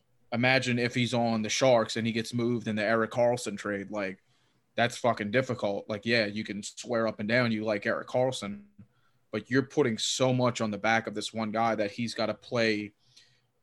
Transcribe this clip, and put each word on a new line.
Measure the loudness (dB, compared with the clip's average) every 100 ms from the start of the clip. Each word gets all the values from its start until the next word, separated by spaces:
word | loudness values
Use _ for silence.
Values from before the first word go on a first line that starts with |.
| _ _ _
imagine | 0 4 4 2 0
if | 0 0
he's | 0
on | 2 0 0
the | 0
Sharks | 2 6 6 4 -2
and | -2
he |
gets | -2 -2
moved | -2 0 -2 -2
in | -2
the |
Erik | 2 2 2
Karlsson | 2 2 2 -4 -6
trade. | -4 -6 -4
Like, | -4 -4 -6 _ _ _ _ _ -2
that's | -2 0
fucking | -2 0 0
difficult. | 0 0 -2 -2 -2 -4
Like, | -6 0
yeah, | 0 0
you | -4
can | -8 -8
swear | -10 -12 -4 0 0
up | -2
and | 0
down | 2 2
you | 0
like | -2 -2 -2
Erik | -4 -2
Karlsson, | 0 0 -2 -8 -10 -16 -20 -20 _ _ _ _
but | -8 0
you're | 0
putting | 2 2 2 0
so | -2 2 2
much | 4 2 2
on | -2
the | 0
back | 2 2 0
of |
this | -4 -6
one | -4 -2
guy | 0 2 2
that | -2
he's | -4 -6 -2
gotta | -4
play | -4 -4 0 2 2 -4 -12 _ _ -20 _ _ _